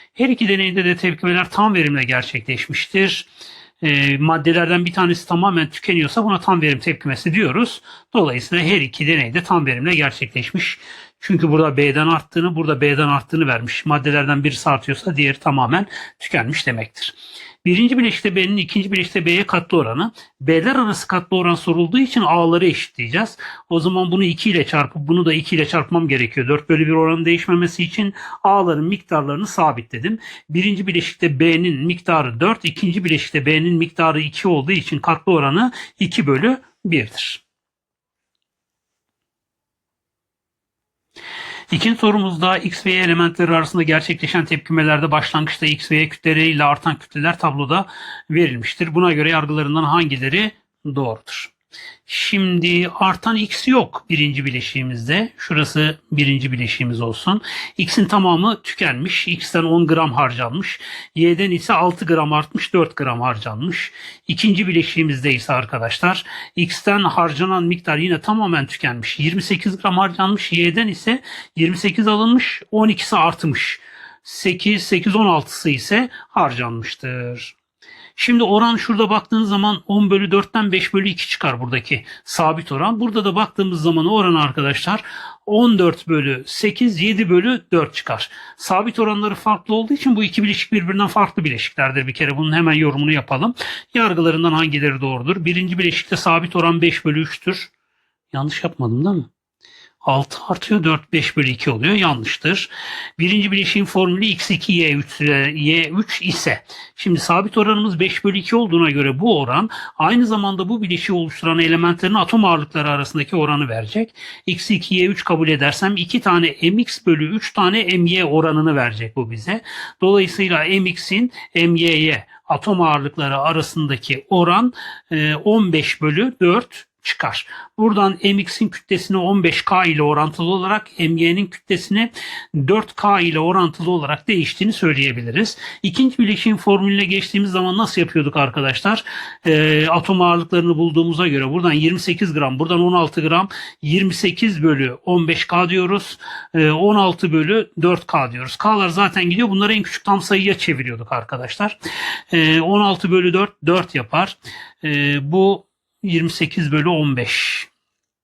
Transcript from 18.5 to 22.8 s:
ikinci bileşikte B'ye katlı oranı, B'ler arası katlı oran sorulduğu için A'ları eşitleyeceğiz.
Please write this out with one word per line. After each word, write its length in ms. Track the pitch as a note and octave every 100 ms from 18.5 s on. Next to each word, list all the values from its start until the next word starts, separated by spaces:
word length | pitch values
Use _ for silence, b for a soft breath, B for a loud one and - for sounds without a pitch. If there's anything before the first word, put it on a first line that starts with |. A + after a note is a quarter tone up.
| G3+
ikinci 360 | F3 G#3 G3
bileşikte 340 | F#3+ F3 G3+ E3+
B'ye 200 | F#3 G3
katlı 320 | F3+ F3 F3
oranı, 340 | B2 B2 G#3+ B B B
B'ler 360 | C3+ D#3+ F#3+ C4
arası 320 | A3+ G3 -
katlı 280 | F3+ F3+ F#3
oran 180 | F3+
sorulduğu 440 | E3+ - E3 E3+ A#3
için 220 | C4 B3
A'ları 460 | F#3 E3+ E3+ E3+ F3+
eşitleyeceğiz. 720 | D3+